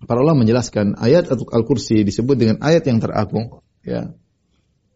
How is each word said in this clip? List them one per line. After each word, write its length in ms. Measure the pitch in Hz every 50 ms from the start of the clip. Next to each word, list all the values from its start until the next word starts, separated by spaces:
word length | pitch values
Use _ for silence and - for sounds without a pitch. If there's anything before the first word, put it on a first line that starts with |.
| -
para 160 | - 117 120
ulama 240 | 135 160 165 135 113
menjelaskan 500 | 107 120 123 120 - - 107 104 101 - -
ayat 260 | 113 117 151 175 175 - 131
Al-Kursi 720 | 113 - - - 117 113 - 139 107 - - 113 107 104
disebut 320 | 101 98 - 117 131 139 113
dengan 180 | 117 110 107 -
ayat 240 | - 147 170 165 -
yang 160 | 139 117 110
teragung, 560 | - - - 104 104 95 104 107 117 - - - _ _ _ _
ya. 320 | - - 62 58 - 55 - _ _ _ _ _ _ _ _ _ _ _ _ _ _ _ _